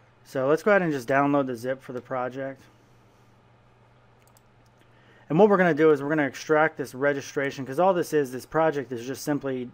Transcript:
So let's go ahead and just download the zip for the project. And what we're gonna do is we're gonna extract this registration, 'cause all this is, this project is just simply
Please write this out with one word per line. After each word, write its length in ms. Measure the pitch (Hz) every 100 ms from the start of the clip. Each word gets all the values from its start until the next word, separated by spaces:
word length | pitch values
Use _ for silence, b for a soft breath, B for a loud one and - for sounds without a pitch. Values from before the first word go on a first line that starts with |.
| b _
So 240 | - 139 131
let's 140 | 160
go 80 | 214
ahead 100 | 202
and 100 | 175
just 160 | 143 117
download 400 | 135 143 143 131
the 80 |
zip 280 | 120 123 131
for 100 | -
the 80 | 123
project. 600 | - 131 127 131 135 131 - _ _ _ _ _ _ _ _ _ _ _ _ _ _ _ _ _ _ _ _ _ b b b b b
And 100 | 156
what 120 | 214
we're 80 | 196
gonna 160 | 180
do 160 | 147 160
is 120 | 143
we're 60 | 143
gonna 180 | 156 139
extract 520 | - - 156 156 156
this 160 | 127
registration, 720 | 127 143 143 - - 139 135 131
'cause 120 | 135
all 140 | 180
this 220 | 175 151
is, 180 | 151 135
this 140 | 127 -
project 440 | 156 160 143 120
is 160 | 123 123
just 160 | 131
simply 480 | - 143 139 131 123